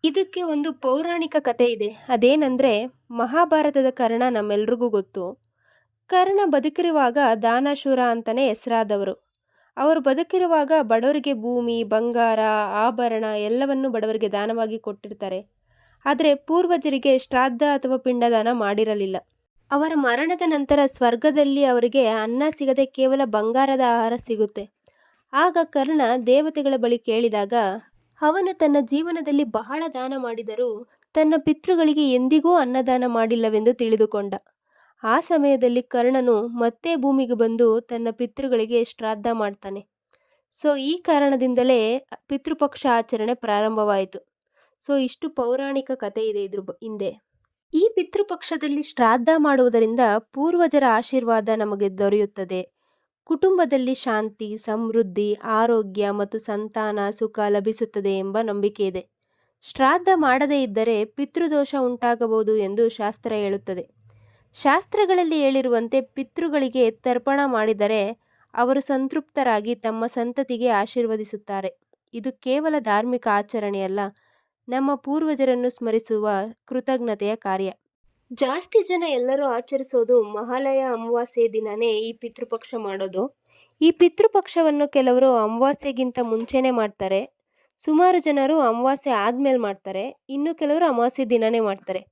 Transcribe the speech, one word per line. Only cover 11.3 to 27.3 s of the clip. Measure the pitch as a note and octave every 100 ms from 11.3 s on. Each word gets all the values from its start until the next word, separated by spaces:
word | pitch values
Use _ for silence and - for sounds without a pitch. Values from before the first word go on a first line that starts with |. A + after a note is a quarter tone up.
ಭೂಮಿ, | B3+ A3+ B3 A#3+ A#3
ಬಂಗಾರ, | A3 A3 A#3 A#3 A#3 A3 A3 G#3+ G#3
ಆಭರಣ | G3+ A3+ A#3 A#3+ A3+
ಎಲ್ಲವನ್ನೂ | A3 G#3+ G#3 A#3+ C#4 C4+ C4+
ಬಡವರಿಗೆ | A3+ G#3+ A3 G#3+
ದಾನವಾಗಿ | G3+ G#3 A3+ A3 A3
ಕೊಟ್ಟಿರ್ತಾರೆ. | G#3+ G3+ G#3 G3+ G3 F#3 G3+ _ _ _ _ _ C4+
ಆದ್ರೆ | D4 D#4 C#4+
ಪೂರ್ವಜರಿಗೆ | - E4 F#4 E4+ D4+ C4+ C#4 C4
ಶ್ರಾದ್ದ | - C4 C4 A#3+ D4
ಅಥವಾ | C#4+ C4 C4
ಪಿಂಡದಾನ | C4 B3 A#3 A3+ A3
ಮಾಡಿರಲಿಲ್ಲ. | A#3+ G3+ G#3 A3 G#3 F#3+ F#3 _ _ _ _ _
ಅವರ | C#4+ D#4 D#4
ಮರಣದ | C4 A#3+ D#4+ F4 F4
ನಂತರ | D4+ C#4 D4 C#4
ಸ್ವರ್ಗದಲ್ಲಿ | - A#3+ A#3 D4+ D4 C#4+ C#4 C#4
ಅವರಿಗೆ | B3 A#3+ C4+ A#3
ಅನ್ನ | A3 A3 A#3+ D4+ D4+
ಸಿಗದೆ | C4+ C4 C4+
ಕೇವಲ | - C4 C4+
ಬಂಗಾರದ | C4+ G#3+ A3 A#3+ C4+ C4 B3
ಆಹಾರ | A#3 A3+ A#3+
ಸಿಗುತ್ತೆ. | - A3 G#3+ G#3 G3+ _ _ _ _ _ _
ಆಗ | C4+ F4 F4
ಕರ್ಣ | D#4+ D4 C4+ D#4 A#3+ B3+ A#3
ದೇವತೆಗಳ | C4+ D#4 D#4 C#4 C4
ಬಳಿ | A#3 A#3+
ಕೇಳಿದಾಗ, | - A3+ A#3